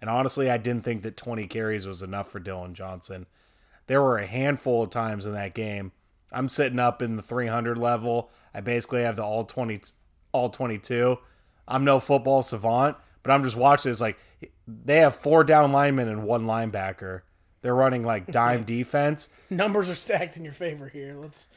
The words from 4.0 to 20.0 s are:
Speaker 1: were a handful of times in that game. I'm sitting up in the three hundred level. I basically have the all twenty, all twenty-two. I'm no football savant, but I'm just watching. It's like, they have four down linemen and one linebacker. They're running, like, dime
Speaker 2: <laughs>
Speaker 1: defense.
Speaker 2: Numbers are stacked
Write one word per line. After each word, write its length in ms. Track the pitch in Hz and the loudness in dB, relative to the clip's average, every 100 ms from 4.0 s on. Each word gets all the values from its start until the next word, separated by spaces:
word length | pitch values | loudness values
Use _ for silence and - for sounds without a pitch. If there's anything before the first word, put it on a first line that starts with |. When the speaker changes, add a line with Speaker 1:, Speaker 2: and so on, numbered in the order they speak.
Speaker 1:
were 160 | 135 113 | 4 2
a 80 | 98 | -2
handful 560 | 120 139 139 131 117 | -2 0 0 0 0
of 80 | 107 | 0
times 360 | 120 113 104 104 | -2 -4 -4 -6
in 60 | |
that 220 | 104 98 | -6 -8
game. 380 | 113 110 101 95 - _ _ _ | -6 -6 -6 -10 -14 _ _ _
I'm 160 | 123 131 | -6 -2
sitting 320 | - 135 123 | 0 0 2
up 200 | 123 123 | 0 0
in 140 | 120 | -4
the 80 | 110 | -6
three 240 | - 120 117 | -6 -4 -2
hundred 320 | 117 117 117 | -2 -2 -2
level. 520 | 120 120 120 117 117 _ _ | 0 0 0 -4 -4 _ _
I 80 | 104 | -10
basically 420 | 101 120 - 123 | -4 -2 -2 -2
have 120 | 120 | -2
the 80 | 107 | -2
all 220 | 107 110 | -4 -4
twenty, 360 | 110 - 117 104 - - _ _ _ | -4 -6 -6 -6 -12 -18 _ _ _
all 180 | 135 123 | -2 -2
twenty-two. 680 | - 123 107 - 120 123 123 - _ _ _ - | -4 -6 -6 -4 2 2 0 -4 _ _ _ -4
I'm 160 | 131 | 0
no 160 | 139 135 | 4 4
football 420 | - 139 127 135 | 4 2 4 2
savant, 540 | 123 110 104 120 143 - _ _ | 2 -2 0 2 2 -2 _ _
but 100 | - | 2
I'm 120 | 139 | 2
just 120 | 131 113 | 2 4
watching. 340 | 135 143 135 | 6 6 4
It's 100 | 113 | -2
like, 180 | 110 - _ _ - _ - | -2 -4 _ _ -20 _ -20
they 320 | 110 123 156 | -8 2 6
have 160 | 151 | 6
four 300 | - 147 160 | 4 4 6
down 260 | 151 151 143 | 8 8 6
linemen 380 | 139 143 135 117 | 4 2 2 -2
and 160 | 107 | -2
one 220 | 107 117 113 | 0 0 0
linebacker. 760 | 113 113 104 95 95 95 92 - _ _ _ | -2 -2 -4 -6 -8 -10 -12 -14 _ _ _
They're 120 | 123 | 0
running, 300 | 123 131 127 | 4 4 2
like, 260 | 117 107 90 | -2 -2 -2
dime 320 | 131 120 123 | 2 4 2
Speaker 2:
<laughs> 0 | |
Speaker 1:
defense. 640 | 110 117 123 147 147 151 - _ - | -2 -4 -2 0 0 -2 -6 _ -6
Speaker 2:
Numbers 380 | 185 208 202 185 | -2 0 0 -2
are 60 | |
stacked 420 | 170 | -4